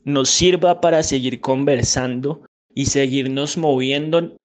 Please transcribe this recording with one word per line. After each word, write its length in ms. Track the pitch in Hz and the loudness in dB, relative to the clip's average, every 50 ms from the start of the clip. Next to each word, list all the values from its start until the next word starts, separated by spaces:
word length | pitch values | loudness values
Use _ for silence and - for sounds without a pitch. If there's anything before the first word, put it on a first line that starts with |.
| - | -6
nos 260 | 143 143 139 131 127 | -2 -2 0 0 0
sirva 500 | - - 175 180 180 175 175 175 175 170 | 2 2 4 4 4 4 4 2 2 4
para 220 | - 170 165 156 156 | 2 2 4 2 2
seguir 380 | - 139 135 127 131 123 123 | 0 -2 -2 -2 -4 -6 -4
conversando 1040 | - 135 131 131 143 143 143 123 117 - - 131 127 127 123 123 131 143 156 156 - - _ _ _ _ - | -2 -2 0 0 2 2 0 0 0 0 -2 -2 -2 -4 -4 -4 -4 -6 -6 -8 -12 -20 _ _ _ _ -6
y 120 | 139 139 | -4 -4
seguirnos 720 | - - 143 139 131 131 139 127 135 135 139 143 147 - 175 | -2 0 0 0 0 0 -2 -2 -2 -4 -4 -4 -4 -4 -2
moviendo 800 | 156 151 135 127 127 135 139 143 151 156 160 170 170 170 - - | 0 0 0 0 0 0 -2 -2 -2 0 0 0 0 -2 -8 -16